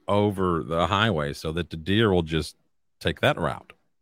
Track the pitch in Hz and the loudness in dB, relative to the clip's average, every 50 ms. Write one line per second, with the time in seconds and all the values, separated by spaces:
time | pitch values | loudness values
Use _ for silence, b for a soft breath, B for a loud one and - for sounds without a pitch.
0 | _ - 101 104 104 107 98 95 95 90 85 80 57 64 82 85 87 82 98 98 | _ -2 0 2 2 2 0 0 0 0 0 0 -2 -2 0 0 2 2 2 2
1 | 107 113 90 78 73 71 69 - - 80 80 85 82 - - 82 78 87 98 110 | 2 2 2 0 -2 -4 -6 -6 -6 -6 -4 -4 -4 -6 -6 -12 -4 -2 0 2
2 | 113 104 95 90 85 78 80 78 78 - - _ _ _ _ _ _ _ _ _ | 4 4 4 2 2 2 0 -2 -2 -4 -8 _ _ _ _ _ _ _ _ _
3 | - 90 80 - - 127 147 - 85 67 57 - - _ - _ _ _ _ _ | -4 -4 -4 0 0 0 0 0 -2 -4 -4 -6 -12 _ -20 _ _ _ _ _